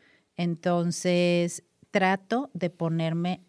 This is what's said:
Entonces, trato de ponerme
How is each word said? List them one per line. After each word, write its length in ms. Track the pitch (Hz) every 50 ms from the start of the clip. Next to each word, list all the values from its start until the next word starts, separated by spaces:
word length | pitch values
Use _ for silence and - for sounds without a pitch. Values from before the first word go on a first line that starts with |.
| _ _ _ _ _ _ _
Entonces, 1300 | - 175 175 170 160 - 180 175 175 170 175 170 - - 180 175 175 175 175 175 175 175 170 - - - _ _ _ - _
trato 580 | - 202 190 185 190 190 196 _ 233 254 285 - -
de 160 | 175 180 170
ponerme 720 | 180 - 170 165 165 165 160 165 160 170 170 180 180 - -